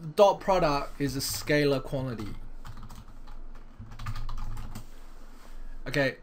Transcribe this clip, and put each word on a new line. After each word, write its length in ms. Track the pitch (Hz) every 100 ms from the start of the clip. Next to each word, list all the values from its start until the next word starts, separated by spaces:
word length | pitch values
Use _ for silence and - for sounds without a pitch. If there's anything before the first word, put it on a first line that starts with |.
| 160 180
dot 240 | 202 185
product 640 | - 180 160 143 - -
is 160 | 143 135
a 20 |
scalar 640 | - - - 147 147 135
quantity. 460 | - 139 131 113 - - - - - - - - - - - - - - - - - - - - - - - - - - - - - - - - - - - - -
Okay, 300 | 143 135 -